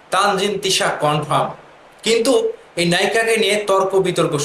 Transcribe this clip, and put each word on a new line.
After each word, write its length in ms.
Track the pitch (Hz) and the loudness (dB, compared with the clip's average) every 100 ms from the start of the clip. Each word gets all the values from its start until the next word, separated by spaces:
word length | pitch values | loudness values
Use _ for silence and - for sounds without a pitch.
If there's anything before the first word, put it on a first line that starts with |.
| - | -4
তানজিন 420 | 185 202 190 202 190 | 0 0 0 -2 -2
তিশা 240 | 185 - 185 - | -2 -2 -2 -2
কনফার্ম। 460 | 151 151 143 143 127 - - - - - | -2 -2 -2 -2 -2 -8 -20 -20 -20 -8
কিন্তু 280 | - 226 226 233 - - - - | -2 0 2 2 0 -6 -12 -2
এই 60 | 170 | 0
নায়িকাকে 420 | 175 202 214 208 226 | 2 0 0 0 0
নিয়ে 120 | 196 208 - | 0 0 0
তর্ক 240 | 190 190 190 180 | 0 2 0 0
বিতর্ক 280 | 175 160 143 | 0 0 -2